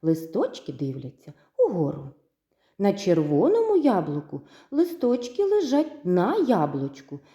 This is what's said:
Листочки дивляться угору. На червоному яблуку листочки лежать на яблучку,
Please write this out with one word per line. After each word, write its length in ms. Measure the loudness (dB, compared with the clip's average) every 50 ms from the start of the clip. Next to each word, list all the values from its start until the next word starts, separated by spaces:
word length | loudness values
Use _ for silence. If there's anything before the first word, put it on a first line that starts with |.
Листочки 720 | 0 0 0 0 -2 -4 -4 -2 -2 -2 -4 -10 -14 -14
дивляться 600 | -10 -8 -8 -8 -8 -10 -12 -14 -18 _ _ -20 -20 _ _ _ _ 0
угору. 500 | 2 2 2 0 0 -2 -2 -6 -12 -16 -20 _ _ _ _ _ _ _ _ _ _ _ _ 0
На 140 | 2 2
червоному 840 | 2 2 2 2 2 2 2 2 2 2 4 4 4 2 2 2 2
яблуку 640 | 4 4 4 2 2 0 -2 -4 -6 -6 -8 -12 -14 -14 -18 -20 -20 -16 _
листочки 760 | -2 0 0 0 -2 -2 0 0 0 0 -2 -6 -4 -2 0
лежать 600 | 2 2 2 2 2 2 0 0 0 -6 -8 -2
на 320 | 0 2 2 2 2 2
яблучку, 840 | 0 2 2 2 2 2 0 -2 -4 -6 -6 -8 -12 -16 -16 -16 -16 -16 _ _